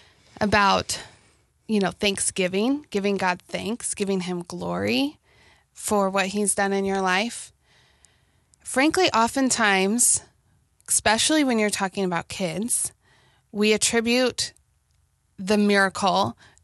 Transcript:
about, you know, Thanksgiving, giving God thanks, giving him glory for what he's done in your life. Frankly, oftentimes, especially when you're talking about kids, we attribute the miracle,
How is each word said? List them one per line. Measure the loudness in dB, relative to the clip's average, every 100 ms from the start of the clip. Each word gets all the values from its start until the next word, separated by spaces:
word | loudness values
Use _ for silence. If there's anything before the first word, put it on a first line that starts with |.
| -20 _ _ -4
about, | 0 2 2 2 -2 -8 -12 -20 _ _ _ _ -4
you | 0
know, | 0
Thanksgiving, | 0 -2 -2 -4 -2 -2 0 0 -2 -4
giving | -4 -2 0
God | -2 -4 -6
thanks, | -8 -6 -6 -6
giving | -6 -2 -2
him | -4 -6
glory | -8 -8 -6 -4 -2 0 -2 -6 _ _ _ _ _
for | -12 -2 0 2
what | 0 0
he's | 0 0
done | 0 0
in | 0
your | 0 0
life. | 2 2 0 -6 -16 _ _ _ _ _ _ _ _ _ _ _
Frankly, | -6 0 2 4 2
oftentimes, | 2 0 0 0 2 2 2 2 2 2 0 -4 _ _ _ _ _ -4
especially | 0 2 2 4 2
when | 2 2
you're | 0
talking | 0 -4 -2
about | -2 -2 -6
kids, | -6 -6 -4 -4 -4 -4 -10 _ _ _ _ _
we | 0 2
attribute | 2 2 0 2 2 2 -2 -8 -10 _ _ _ _ _ _ _ -8
the | 0 2
miracle, | 4 4 2 0 0 2 0 -4 -16 _